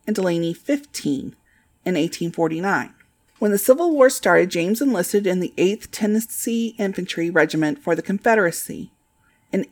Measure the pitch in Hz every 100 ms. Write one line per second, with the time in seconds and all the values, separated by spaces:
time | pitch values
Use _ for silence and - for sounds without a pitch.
0 | - 214 185 170 165 170 - 285 - -
1 | 147 139 - - _ _ _ _ - 175
2 | 165 - 170 165 165 160 190 165 - _
3 | _ _ _ - 208 202 - 269 349 302
4 | 262 - 196 170 180 180 170 220 277 202
5 | 175 208 202 185 180 - 180 214 - -
6 | 208 220 220 - - 233 226 - 202 196
7 | 180 - 170 170 156 156 156 - - 165
8 | - 196 240 220 175 - - - - _
9 | _ _ _ _ _ 190 -